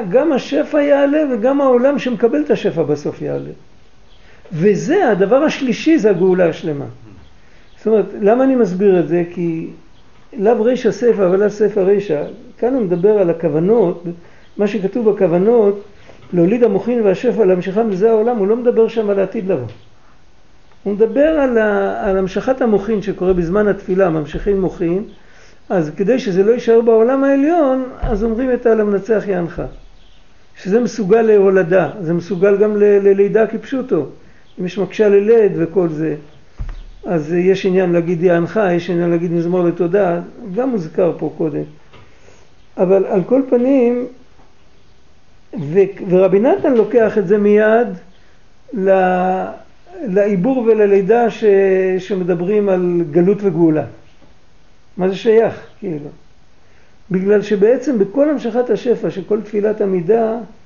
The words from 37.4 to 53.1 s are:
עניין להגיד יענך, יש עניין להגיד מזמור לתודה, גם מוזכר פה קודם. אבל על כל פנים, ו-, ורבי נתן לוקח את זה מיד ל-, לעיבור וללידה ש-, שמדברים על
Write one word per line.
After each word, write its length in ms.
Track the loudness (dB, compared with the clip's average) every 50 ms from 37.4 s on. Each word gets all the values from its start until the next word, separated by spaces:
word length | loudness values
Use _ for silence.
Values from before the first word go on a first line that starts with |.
| 2 2 0 0 0
עניין 260 | 0 0 0 0 2 0
להגיד 300 | 0 0 -2 -2 0 2
יענך, 380 | 2 2 2 0 -2 -2 -2 0 0 0
יש 180 | -2 -2 -2
עניין 200 | -2 -2 0 0
להגיד 220 | 0 0 -2 -2 -2
מזמור 320 | -2 -2 0 0 0 0
לתודה, 560 | 0 0 0 -2 0 0 0 0 0 -2 -4 -6 -10 -16 -16 -14 -8 -6
גם 140 | -4 -4 -2
מוזכר 440 | -2 -4 -6 -6 -2 0 0 0 0 -2
פה 160 | -6 -8 -6 -4
קודם. 240 | -6 -4 -4 -6 -8 -10 -14 -20 -20 -20 -20 -20 -20 -20 -20 -20 -20 -20 -20 -20 -20 -20 -20 -20 -20 -20 -4
אבל 300 | -2 0 2 2 2 2
על 180 | 0 0 -2 0
כל 180 | 2 0 0 2 2
פנים, 560 | 0 0 2 2 2 2 2 2 0 -2 -6 -10 -12 -18 -20 -20 -20 -20 -20 -20 -20 -20 -20 -20 -20 -20 -20 -20 -20 -20 -20 -20 -20 -20 -20 -20 -20 -20 -20 -16 -12 -10
ו-, 480 | -8 -2 2 2 2 2 0 -8 -4 0
ורבי 320 | 2 4 4 4 4 2
נתן 340 | 2 2 2 2 2 0 2
לוקח 440 | 2 0 2 2 2 2 2 2 -2
את 80 | 0
זה 120 | 0 0 2
מיד 500 | 4 4 4 4 4 4 2 2 0 -2 -4 -12 -16 -20 -20 -20 -20 -20 -20 -20 -20 -20 -20 -20 -20 -12 -8
ל-, 720 | -4 0 2 2 2 2 2 0 0 0 -2 -2 -4 -6 -8 -12 -16 -20 -20 -20 -20 -20 -20 -16 -12 -8
לעיבור 560 | -2 0 0 2 2 0 0 0 0 0 0
וללידה 720 | 2 2 2 2 4 4 4 2 2 2 2 2 2 0
ש-, 140 | -2 0 0 2 4 4 4 2 2 2 0 0 -2 -4
שמדברים 720 | -4 -4 -6 -4 -2 -2 -2 -2 -2 -2 0 0 0 0
על 340 | 0 0 0 0 0 -2 -2 0